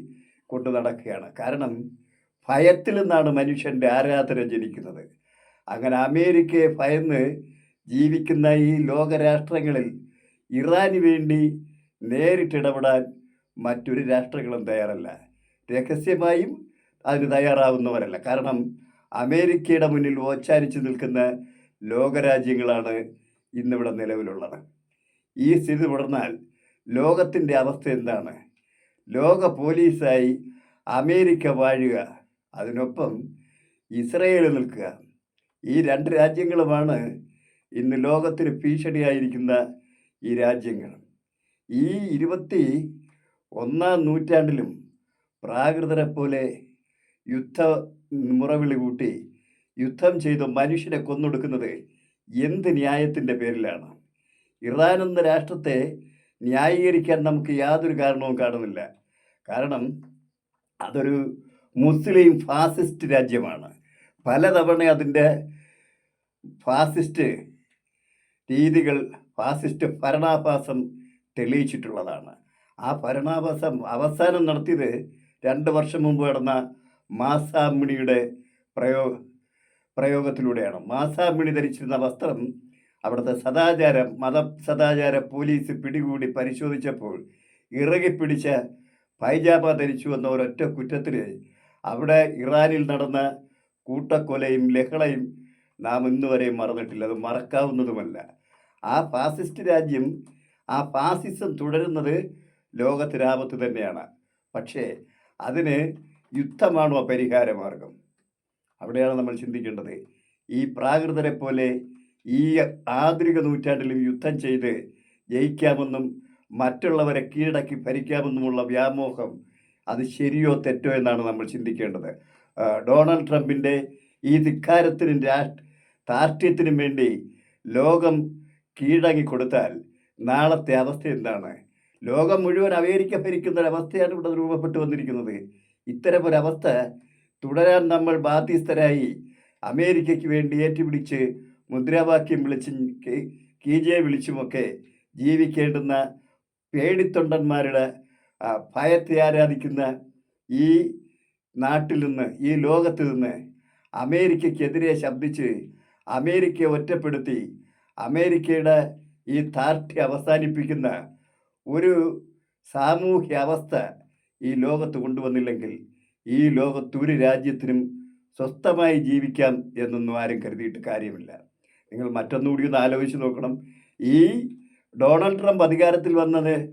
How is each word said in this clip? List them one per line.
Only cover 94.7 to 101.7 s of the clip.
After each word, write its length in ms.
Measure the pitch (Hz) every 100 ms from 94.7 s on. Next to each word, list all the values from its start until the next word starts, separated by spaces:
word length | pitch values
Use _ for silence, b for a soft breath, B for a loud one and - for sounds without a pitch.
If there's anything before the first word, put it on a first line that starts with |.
| 127
ലഹളയും 460 | 127 156 151 131 123 - b b b _ 113
നാം 140 | 123 127
ഇന്ന് 160 | 127 135
വരെയും 240 | 131 123 117
മറന്നിട്ടില്ല, 440 | 110 - 117 107 113
അത് 80 | 113 117
മറക്കാവുന്നതുമല്ല. 920 | 123 - 135 143 127 123 107 101 - - _ _ _ _ _ 110
ആ 20 | 143 151
ഫാസിസ്റ്റ് 500 | 123 151 151 - - 175
രാജ്യം, 360 | 165 151 135 139 - - b b b -
ആ 100 | 135 147
ഫാസിസം 560 | 135 156 180 196 190 185 147
തുടരുന്നത് 540 | 147